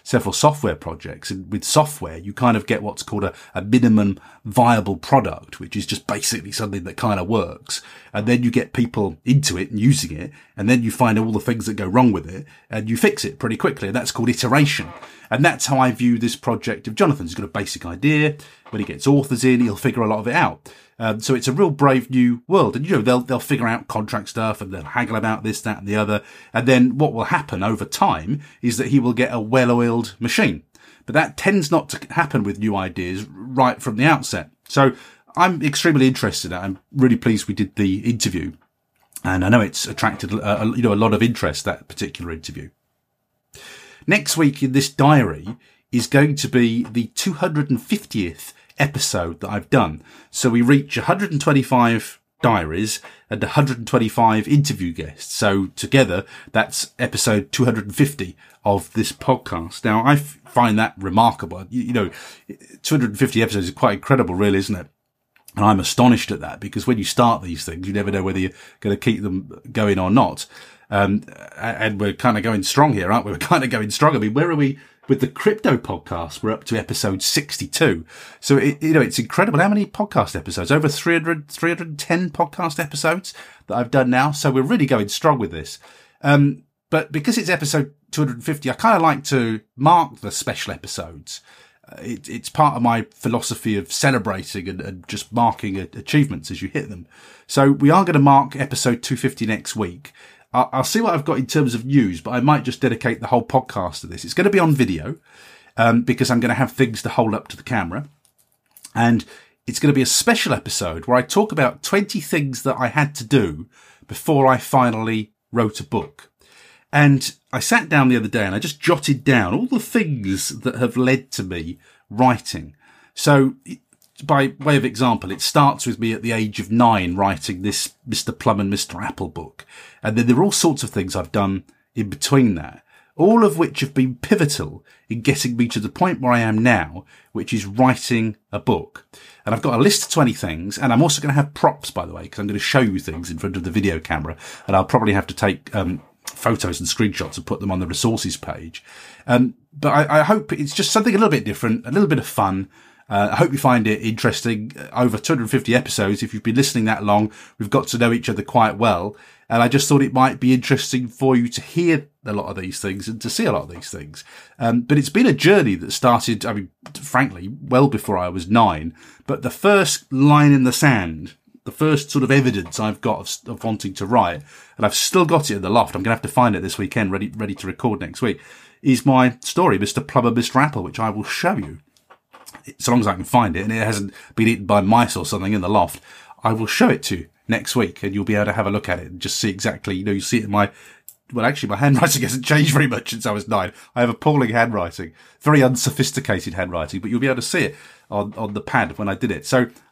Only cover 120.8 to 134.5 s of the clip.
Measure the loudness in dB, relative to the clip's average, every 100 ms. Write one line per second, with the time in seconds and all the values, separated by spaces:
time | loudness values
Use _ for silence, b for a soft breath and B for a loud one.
120.8 | -2 0 2 2 -2 -10 -8 -8 -10 -12
121.8 | b b -10 2 2 2 -4 -12 -12 b
122.8 | b b b -2 4 4 4 0 -12 -20
123.8 | _ _ _ -10 -2 0 0 -2 0 2
124.8 | 0 0 0 0 -4 -6 -2 2 2 2
125.8 | -4 -4 -4 -4 -4 -2 -2 -6 -2 2
126.8 | 4 4 0 0 0 -2 -6 -6 -4 -4
127.8 | -6 -10 -8 -6 -6 -2 0 0 0 -4
128.8 | -6 -10 -10 -8 -10 -10 -16 -18 B B
129.8 | B B -4 0 4 4 4 4 2 2
130.8 | -2 -4 -4 -4 -4 -2 -2 -2 -8 b
131.8 | b -8 -6 -6 2 4 4 2 -6 -16
132.8 | b b b 2 4 6 4 4 -2 -2
133.8 | -2 0 0 -2 0 2 2